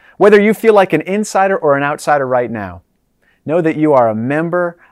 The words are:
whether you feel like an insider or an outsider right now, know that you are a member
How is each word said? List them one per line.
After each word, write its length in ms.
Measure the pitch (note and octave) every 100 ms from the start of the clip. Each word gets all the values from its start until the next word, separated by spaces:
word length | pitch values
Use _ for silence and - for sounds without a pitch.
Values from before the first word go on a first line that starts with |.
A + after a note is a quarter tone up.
| _ -
whether 240 | G3 G#3
you 120 | G#3
feel 200 | G#3+ A3+
like 180 | G#3 F#3
an 100 | D#3
insider 540 | F3 G3+ G#3 G3 G3 G3
or 220 | D#3 C#3
an 60 |
outsider 440 | C#3+ D3 - D3 B2+
right 220 | B2+ B2
now, 320 | A2+ F#2+ E2+ _ _ _ _ _ _ -
know 160 | E3+
that 160 | D#3+ D3+
you 160 | D#3
are 160 | C3+ A#2
a 60 | G#2+
member 640 | A#2+ D3+ E3+ F3+ F3 E3+ _